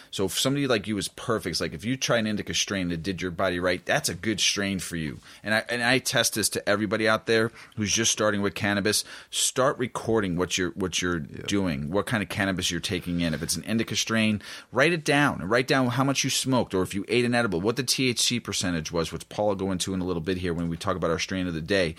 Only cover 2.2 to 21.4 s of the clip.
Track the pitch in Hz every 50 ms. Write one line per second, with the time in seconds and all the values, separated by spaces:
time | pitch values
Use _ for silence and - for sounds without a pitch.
2.2 | 110 107 107 95 95 - 87 - - - 104 98 90 87 87 82 78 95 95 82
3.2 | 87 92 85 80 98 92 90 90 87 90 90 90 - - - 143 147 - 101 87
4.2 | 90 110 107 90 - - - - 101 98 98 92 82 - 90 82 80 73 60 53
5.2 | - - - - - 101 107 110 - - 117 123 120 120 131 131 123 - - 117
6.2 | 117 - - 113 95 - - - - - 104 101 107 98 110 110 110 110 110 110
7.2 | - - 113 113 113 117 - - - - - - 107 98 87 107 113 - - -
8.2 | 110 107 104 101 101 98 - - - 101 101 101 95 107 104 - - - - -
9.2 | - - - - - - - - 127 143 - - 127 117 - - - - 113 113
10.2 | 101 92 85 82 90 87 - - 92 85 - 92 95 90 80 - 92 90 87 85
11.2 | 73 - - - - - 101 101 98 90 76 67 73 73 85 101 98 - 127 110
12.2 | 98 - - 107 101 98 95 87 90 - 87 82 - - 98 87 - 90 85 87
13.2 | 87 82 78 71 80 82 - 85 - - 107 113 110 - - 101 - - 113 113
14.2 | 107 107 107 101 - - - - - - - 113 139 165 175 170 147 - 143 143
15.2 | 147 135 - - 71 90 110 123 131 127 147 135 131 120 117 131 131 139 135 -
16.2 | - 135 - - - 131 131 123 104 - - 95 92 90 - 101 95 - 104 120
17.2 | 120 120 123 120 117 113 90 82 90 110 123 131 131 123 - - 135 127 117 -
18.2 | - - 123 117 - - 98 - - 92 87 82 78 - 82 85 82 78 - 82
19.2 | - - - - 104 107 101 92 98 95 95 90 - - 95 92 87 90 90 85
20.2 | 78 87 92 90 90 90 85 82 85 85 82 80 - 98 92 90 85 85 82 80
21.2 | - - 98 95